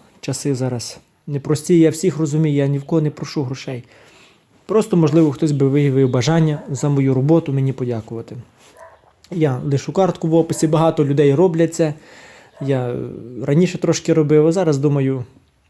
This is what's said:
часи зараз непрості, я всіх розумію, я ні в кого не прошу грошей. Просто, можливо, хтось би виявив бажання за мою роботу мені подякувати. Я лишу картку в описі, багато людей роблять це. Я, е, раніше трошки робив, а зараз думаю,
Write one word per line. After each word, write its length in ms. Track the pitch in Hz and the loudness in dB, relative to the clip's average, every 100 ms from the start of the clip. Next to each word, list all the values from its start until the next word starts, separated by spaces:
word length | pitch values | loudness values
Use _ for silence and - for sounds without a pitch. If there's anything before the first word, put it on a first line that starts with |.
| _ _ | _ _
часи 340 | - 131 147 | -10 -6 -4
зараз 440 | 127 127 123 - - _ _ - | -4 -4 -6 -10 -16 _ _ -10
непрості, 520 | 143 147 151 - 170 | -8 -4 -4 2 4
я 120 | 160 | 4
всіх 280 | 156 190 143 | 2 -2 -2
розумію, 380 | 156 156 156 143 | -2 0 0 2
я 100 | 139 | 0
ні 120 | 143 | -2
в 60 | |
кого 180 | 139 165 | -2 -2
не 80 | 151 | -2
прошу 320 | 151 151 160 | -4 -8 -6
грошей. 420 | 131 131 - 127 - - - - - _ _ _ - | -6 -8 -10 -12 -14 -20 -20 -20 -20 _ _ _ -2
Просто, 300 | 208 214 175 | -2 2 2
можливо, 360 | 156 160 160 | 4 4 2
хтось 200 | 131 156 | 2 -2
би 160 | 143 139 | 0 2
виявив 420 | 143 143 131 135 | 2 2 2 2
бажання 520 | 127 117 165 156 147 - | 2 2 2 2 -2 -6
за 180 | 139 147 | -4 -2
мою 260 | 143 135 | 0 2
роботу 380 | 131 139 165 160 | 2 2 2 2
мені 200 | 139 135 | -2 -2
подякувати. 640 | 131 123 113 110 113 113 127 110 _ - - - _ _ _ - | -4 -6 -6 -8 -12 -14 -16 -20 _ -20 -20 -20 _ _ _ -10
Я 300 | 185 151 127 | -2 0 0
лишу 280 | 147 139 - | -2 -4 -2
картку 360 | 165 185 165 165 | 0 0 0 0
в 60 | |
описі, 320 | 165 160 160 160 | 2 2 0 0
багато 380 | 156 160 156 | 2 2 2
людей 300 | 139 143 143 | 0 2 4
роблять 400 | 139 185 165 165 | 4 2 2 0
це. 200 | 165 160 147 - - - - - - | 0 -2 -4 -16 -20 -20 -20 -20 -8
Я, 280 | 139 131 123 | -4 -2 -2
е, 80 | 127 120 110 110 123 | -6 -8 -12 -14 -8
раніше 360 | 135 147 180 180 | 0 2 2 0
трошки 340 | 170 160 - | -2 0 0
робив, 340 | 160 151 151 156 | 2 4 4 4
а 60 | |
зараз 260 | 180 165 139 | 2 0 0
думаю, 460 | 147 143 135 131 117 _ _ _ | 0 0 -2 -4 -8 _ _ _